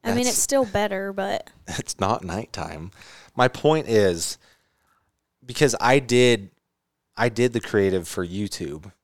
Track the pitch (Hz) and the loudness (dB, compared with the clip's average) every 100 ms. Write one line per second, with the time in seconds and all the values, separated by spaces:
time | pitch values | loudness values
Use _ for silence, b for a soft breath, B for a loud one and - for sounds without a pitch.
0 | 233 233 247 - - 277 233 202 208 190 | -2 0 0 0 0 0 0 -2 -2 -4
1 | 196 196 196 - - _ - - - - | -6 -6 -4 -6 -8 _ -12 -10 -8 -2
2 | 95 117 92 92 - - 80 80 85 B | 0 0 -4 -8 -8 -10 -10 -10 -14 B
3 | B B B - 123 - 147 156 131 110 | B B B 0 0 2 2 2 2 4
4 | 98 85 - - _ _ _ _ _ _ | 4 0 -6 -10 _ _ _ _ _ _
5 | _ _ _ _ 127 120 143 120 120 139 | _ _ _ _ -12 2 2 4 4 4
6 | 123 123 123 113 95 _ _ _ _ _ | 4 4 6 4 -2 _ _ _ _ _
7 | _ - 120 110 123 117 - 104 98 92 | _ -2 -2 2 0 0 0 2 2 0
8 | 82 - 87 95 104 - 80 76 92 _ | -4 -8 -6 -6 -6 -6 -10 -10 -16 _